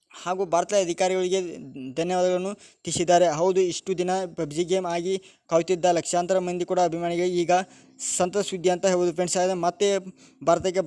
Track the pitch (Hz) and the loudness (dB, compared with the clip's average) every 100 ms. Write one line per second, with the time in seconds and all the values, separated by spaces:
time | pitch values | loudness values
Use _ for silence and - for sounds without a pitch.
0 | _ - 175 185 185 165 180 202 175 170 | _ -10 -6 -4 0 0 2 0 0 0
1 | 185 185 180 190 180 151 143 139 131 127 | 0 2 0 0 -2 -8 -14 -12 -8 -4
2 | 170 180 180 180 190 202 - _ - 156 | -2 2 2 0 -4 -10 -16 _ -6 -2
3 | 170 175 175 147 185 185 185 - - 175 | 4 6 6 4 2 2 0 -2 -4 -4
4 | 180 190 180 165 160 147 175 190 180 170 | -2 -2 -4 -6 -6 -4 -2 -2 -2 -4
5 | 175 190 - _ - 165 165 180 175 170 | -2 -4 -8 _ 0 0 2 2 2 2
6 | - 175 175 185 180 175 175 180 175 165 | 0 -2 0 0 0 -4 -2 2 2 0
7 | 170 175 180 175 170 180 190 - - - | -4 -2 0 0 2 2 0 -10 -20 -12
8 | - - 180 196 190 185 175 180 190 180 | -6 -2 0 -2 -4 -2 0 2 2 2
9 | 180 165 180 185 185 185 170 175 202 196 | 0 0 -2 0 0 0 -2 0 0 0
10 | 185 - - - 143 170 185 180 | -4 -16 -20 -4 0 2 2 -2